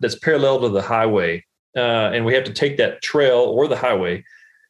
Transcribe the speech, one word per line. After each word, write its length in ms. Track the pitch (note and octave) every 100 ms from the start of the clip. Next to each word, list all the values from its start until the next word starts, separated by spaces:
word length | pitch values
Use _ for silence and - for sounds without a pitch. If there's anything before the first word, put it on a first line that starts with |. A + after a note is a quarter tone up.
that's 140 | A#2+ -
parallel 420 | - D3 C3+ C3+
to 80 | A#2
the 120 | G2
highway. 600 | G2 A#2 A2+ G#2 E2+ F2 - _ _ C3
Uh, 360 | A#2+ A#2 G#2
and 120 | A#2 A2+
we 80 |
have 100 | C3 A#2
to 80 |
take 240 | G#2 D3 C#3
that 240 | A2 -
trail 380 | - D3+ C3+ B2
or 280 | B2 A#2 D3+
the 80 | A#2
highway 460 | B2+ G2+ F2+ F#2+ - - _ _ _